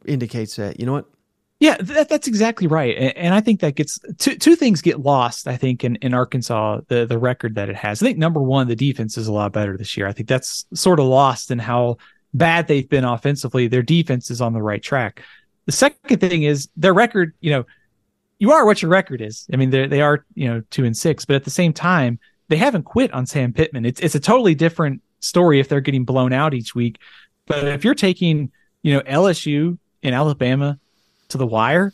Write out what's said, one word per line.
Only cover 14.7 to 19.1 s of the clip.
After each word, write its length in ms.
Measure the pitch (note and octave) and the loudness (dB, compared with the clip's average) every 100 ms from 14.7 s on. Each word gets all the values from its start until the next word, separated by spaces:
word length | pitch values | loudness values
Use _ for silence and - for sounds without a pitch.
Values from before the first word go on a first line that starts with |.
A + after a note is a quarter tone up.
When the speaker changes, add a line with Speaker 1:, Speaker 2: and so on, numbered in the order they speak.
| G#2 | -6
Speaker 2:
track. 400 | - C#3 G#2+ - - - _ _ - | -4 -4 -4 -8 -20 -20 _ _ -6
The 60 | |
second 460 | - C#4 - - A3+ | 0 0 0 -2 0
thing 260 | F#3 F3 | 2 0
is 240 | D3 C#3+ - - | 0 0 -4 0
their 180 | F3+ | 2
record, 400 | F3+ A#3 G#3+ E3+ - | 4 4 2 -2 -4
you 100 | D#3 | -2
know, 160 | C#3+ A#2 _ _ _ _ _ _ - | -2 -4 _ _ _ _ _ _ -2
you 140 | G#3 | 4
are 120 | D#4 | 6
what 160 | G#3+ G3+ | 6 2
your 100 | E3 | 2
record 300 | F#3 F3+ | 2 2